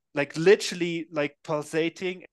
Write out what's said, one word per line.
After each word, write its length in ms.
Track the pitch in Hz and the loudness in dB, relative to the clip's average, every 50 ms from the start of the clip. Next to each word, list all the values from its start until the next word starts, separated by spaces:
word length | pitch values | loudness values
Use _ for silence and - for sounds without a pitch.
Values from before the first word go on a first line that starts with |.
| _ _ - | _ _ -4
like, 240 | 143 143 139 - | -4 -4 -2 -4
literally, 680 | 156 165 185 214 208 - - 202 180 175 175 170 170 160 - | 4 6 6 6 6 4 -2 -6 -4 -4 -4 -4 -4 -6 -6
like, 240 | 170 156 143 147 - _ - | -4 -4 -4 -4 -6 _ -6
pulsating 840 | - 160 151 143 - - 160 165 165 160 - 190 180 185 180 - - | -4 -4 -4 -4 -4 -2 -2 -2 -2 -4 -6 -6 -8 -8 -8 -14 -20